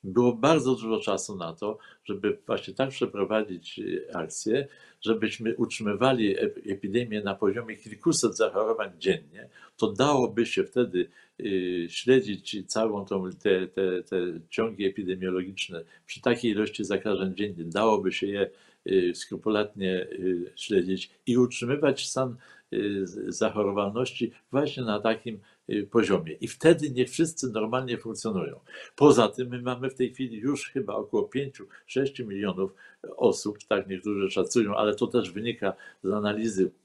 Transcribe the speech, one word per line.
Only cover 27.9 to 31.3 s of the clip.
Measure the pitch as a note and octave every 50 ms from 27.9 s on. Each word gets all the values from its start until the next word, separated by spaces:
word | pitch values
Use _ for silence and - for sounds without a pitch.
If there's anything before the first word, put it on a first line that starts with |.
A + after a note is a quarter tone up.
| A#2+ G#2+
funkcjonują. | - A#2 A2+ - - A2+ G#2 F#2 D#2+ - - - _ - - - - - _
Poza | - C#3+ D3 C3+ A#2+ A2+ G#2+
tym | - - B2+ B2
my | B2 B2
mamy | A#2+ B2+ B2 A#2+ B2+ C3+
w | B2+
tej | - B2+ A#2 -
chwili | - C3+ B2 A2+ G#2+
już | G#2+ C3+ C#3+ - - -
chyba | - C3+ A#2 G2+ G#2
około | G#2+ G#2+ - - G#2+ G2
pięciu, | -